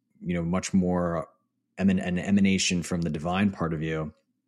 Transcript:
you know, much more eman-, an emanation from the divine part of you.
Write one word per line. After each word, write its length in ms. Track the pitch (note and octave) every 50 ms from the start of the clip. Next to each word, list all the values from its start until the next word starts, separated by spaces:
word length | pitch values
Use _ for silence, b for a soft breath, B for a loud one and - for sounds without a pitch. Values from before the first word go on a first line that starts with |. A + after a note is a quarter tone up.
| _ _ _ _ -
you 120 | E3 F3+
know, 80 | E3+ E3+
much 320 | E3+ F3 F#3 - - -
more 520 | - F2+ F2+ F2+ F2+ F2 F2 E2+ D#2+ C#2 - _ _ _ _ _ _ _ _ _ -
eman-, 260 | F#2+ G2 F#2 F#2 -
an 140 | F2+ F2 F2+
emanation 640 | D#2+ F#2+ G2 G2+ G2 G2 F#2+ F#2 - - F#2 F2+ D#2+
from 180 | - F#2 E2+
the 80 | E2+ E2+
divine 400 | D2+ D#2+ D2 F2 F2+ F#2 G#2 G2+
part 240 | G2 - E2+ D#2+ E2
of 80 | D2+
you. 320 | D#2 D#2+ D#2+ D#2 D#2 D2+ - _ _ _ _ _ _